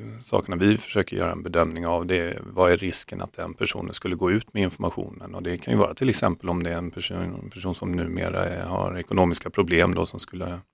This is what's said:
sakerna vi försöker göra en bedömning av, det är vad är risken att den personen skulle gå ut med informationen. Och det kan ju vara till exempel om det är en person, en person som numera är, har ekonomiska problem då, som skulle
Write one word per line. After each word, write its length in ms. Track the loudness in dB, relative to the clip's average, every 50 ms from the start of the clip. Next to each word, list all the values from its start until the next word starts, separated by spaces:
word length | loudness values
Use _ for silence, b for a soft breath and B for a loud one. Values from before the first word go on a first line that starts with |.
| -14 -14 -14 -14
sakerna 340 | -6 -2 -2 -2 0 -2 0
vi 220 | 4 4 4 4 4
försöker 380 | 0 -2 -2 -2 0 0 -2
göra 160 | -2 -2 -2
en 100 | -2 -4
bedömning 440 | -6 0 2 2 2 2 0 -4 -2
av, 200 | 0 0 0 0
det 100 | 0 0
är 240 | 0 0 -2 -4 -8
vad 300 | -10 -6 2 4 6 6
är 40 | 6
risken 460 | 4 2 0 0 -2 -2 -4 -6 -8
att 100 | -8 -8
den 220 | -8 -10 -10 -10 -4
personen 400 | -4 -2 -2 -2 -4 -6 -6 -6
skulle 220 | -6 -4 -4 -2
gå 140 | 0 2 2
ut 240 | 2 0 0 -4 -2
med 80 | 0
informationen. 720 | 0 0 0 -2 -4 -4 -2 -4 -8 -8 -10 -14 -14 -12 -10
Och 80 | -8
det 140 | -6 -4 -6
kan 180 | -4 -2 2 4
ju 60 | 4
vara 140 | 4 2 2
till 140 | 2 2 4
exempel 400 | 4 4 2 2 0 0 -2 -2
om 140 | -2 0
det 80 | 0 -2
är 80 | -2 -4
en 120 | -6 -6
person, 500 | -6 -6 -6 -6 -4 -4 -6 -6 -6 -10
en 80 | -12 -14
person 240 | -12 -6 -4 -4 -4
som 180 | -2 -2 -2
numera 520 | -2 -2 -2 -2 -2 -2 -2 -2 0 0 -2
är, 180 | -2 -2 -4
har 360 | -4 -4 -2 -2 -2 -2 -2 -4
ekonomiska 520 | -4 2 4 6 6 6 6 2 2 2
problem 440 | 2 0 2 4 6 6 6 6 4
då, 120 | 2 0
som 140 | -2 -2 -6
skulle 400 | -8 -6 -6 -8 -8 -8 -8 -10 -14 _